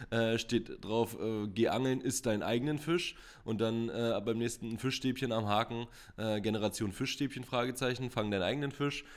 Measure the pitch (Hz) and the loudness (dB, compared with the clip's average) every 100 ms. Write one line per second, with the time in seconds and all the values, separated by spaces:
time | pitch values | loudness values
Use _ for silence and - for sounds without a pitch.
0 | 117 113 113 113 - 117 - - 95 110 | -4 0 2 2 2 0 0 -6 -2 0
1 | 117 - 107 110 104 95 110 104 131 131 | 0 0 -2 -2 -2 2 4 4 2 0
2 | 135 123 117 104 82 120 143 151 160 175 | 0 0 2 0 2 0 0 -2 0 0
3 | - - - - - 110 113 113 117 80 | -2 -8 -14 -12 -6 0 0 0 -2 0
4 | 117 104 104 113 117 - 117 113 131 131 | 0 0 0 0 0 -2 -6 -4 -2 0
5 | 131 127 131 113 107 104 113 117 120 - | 0 0 0 0 2 2 2 -2 -6 -12
6 | - - 110 107 107 107 104 - 107 95 | -16 -4 0 0 2 2 2 0 -2 -2
7 | 131 - 139 - 123 127 123 123 127 123 | -4 -2 -2 -4 -4 0 0 0 0 0
8 | 127 - 107 101 90 135 143 - 143 143 | -2 0 2 2 2 2 -2 0 -2 -2
9 | - | -8